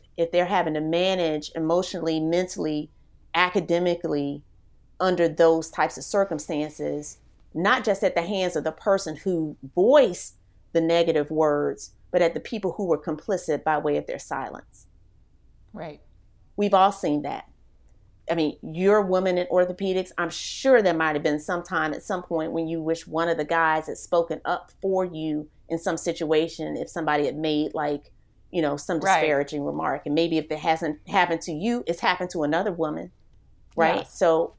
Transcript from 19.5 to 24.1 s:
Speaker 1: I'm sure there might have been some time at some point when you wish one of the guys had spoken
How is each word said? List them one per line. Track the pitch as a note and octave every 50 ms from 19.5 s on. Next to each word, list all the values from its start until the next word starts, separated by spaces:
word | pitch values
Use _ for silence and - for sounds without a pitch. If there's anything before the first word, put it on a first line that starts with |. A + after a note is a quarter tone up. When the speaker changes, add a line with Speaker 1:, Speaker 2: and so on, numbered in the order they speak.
| - F3+ F3+ F3+ F3+ - F#3+ F#3+ F#3 F#3 F3+ - - -
Speaker 1:
I'm | E3+ E3
sure | D#3+ - - - - - - C4+ C4 A#3+ G#3
there | F3+ E3
might | D#3+ D#3+ D#3 D3+
have | D3 E3
been | D#3 D3 D3+
some | D3+ - F3+ F3 E3+
time | - F3+ D#3+ D#3 D#3 D3+
at | D#3 -
some | - G3 F3+ F3
point | - E3+ D#3+ D#3 - -
when | E3 E3 D#3+
you | E3 E3 D#3
wish | D#3+ E3 E3 -
one | E3+ D#3+ D#3+ E3+ E3+
of | E3 D#3+
the | D3+
guys | D3+ E3 E3 E3 D#3+ D#3 D#3+ D#3
had | - A#2
spoken | - - -